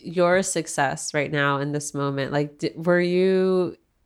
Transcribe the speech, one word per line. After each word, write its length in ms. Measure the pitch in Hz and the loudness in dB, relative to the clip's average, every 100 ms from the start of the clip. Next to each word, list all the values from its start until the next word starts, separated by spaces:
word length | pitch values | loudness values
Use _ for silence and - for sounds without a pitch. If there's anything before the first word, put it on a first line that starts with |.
your 400 | - 170 175 185 | -4 2 4 4
success 680 | 185 170 160 - 135 151 - | 2 -2 -4 -2 -2 -2 -4
right 180 | 151 139 | -2 0
now 280 | 147 143 139 | 0 2 0
in 120 | 143 | -2
this 220 | 147 143 | -4 -6
moment? 400 | 143 139 139 135 | -4 -2 -2 -2
Like, 240 | 143 147 - | -2 -4 -4
di-, 140 | 165 - | -6 -2
were 240 | 165 175 | 0 2
you, 800 | 175 180 190 185 185 185 180 - _ _ | 2 2 2 2 2 2 -2 -6 _ _